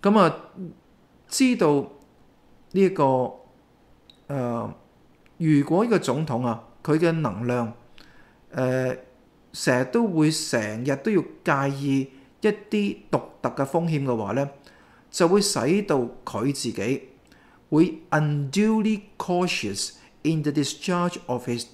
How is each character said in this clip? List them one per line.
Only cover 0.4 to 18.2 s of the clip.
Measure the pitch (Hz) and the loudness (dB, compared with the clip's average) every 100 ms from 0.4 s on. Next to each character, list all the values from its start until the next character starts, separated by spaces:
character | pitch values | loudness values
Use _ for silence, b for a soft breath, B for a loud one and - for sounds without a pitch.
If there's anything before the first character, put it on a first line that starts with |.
| - - 180 - _ _ _ _ _ | -14 -16 -16 -16 _ _ _ _ _
知 | - 262 240 | 2 2 4
道 | 160 143 - - - _ _ _ _ - _ | 4 2 -2 -14 -20 _ _ _ _ -20 _
呢 | 185 | 2
一 | 190 | 2
個， | 190 139 131 127 - - _ _ _ _ _ _ _ _ | 4 2 2 -2 -6 -20 _ _ _ _ _ _ _ _
呃， | 139 123 117 110 - _ _ _ _ _ _ | -6 -4 -4 -8 -12 _ _ _ _ _ _
如 | 160 147 139 | 2 4 4
果 | 165 | 0
呢 | 233 | 2
個 | 196 | 2
總 | - 143 156 | 2 -2 -2
統 | 120 123 | -2 -2
啊， | 110 - - | -4 -10 -12
佢 | - 156 | -2 2
嘅 | 170 | 2
能 | 165 151 98 120 | 0 -2 -4 -2
量， | 123 113 110 - b b b b b _ | -2 -2 -8 -20 b b b b b _
呃， | 131 127 127 127 - - _ _ _ _ | -4 0 0 -2 -4 -12 _ _ _ _
成 | - - 123 | -4 2 2
日 | 127 | 2
都 | 233 226 | 0 2
會， | 165 156 | 4 2
成 | 156 - 123 107 110 127 | 2 -2 -2 -2 -4 -4
日 | 135 | -2
都 | 220 | 0
要 | 196 - - | 0 0 -6
介 | - 139 139 135 | -2 0 0 -2
意 | 143 135 135 B B B | 0 0 -2 B B B
一 | 214 | -2
啲 | 208 - 208 202 - - | -2 -2 -2 -2 -4 -4
獨 | 143 - - | -4 -4 -6
特 | 127 | -6
嘅 | 120 135 | -2 -2
風 | 170 170 | 0 0
險 | 156 135 | -2 0
嘅 | 120 | -2
話 | 101 | -2
呢， | 117 139 - b b b b b | -2 -4 -8 b b b b b
就 | - 170 | 0 4
會 | 202 | 4
使 | 202 - 120 196 | 2 0 2 0
到 | 202 143 117 - | 2 0 0 -8
佢 | - 107 123 | -10 -4 -2
自 | 139 123 | -2 -6
己 | 98 101 135 - - _ b b b b | -4 -4 -4 -6 -20 _ b b b b
會 | 151 170 165 - | 2 2 0 -2
unduly | 151 | 0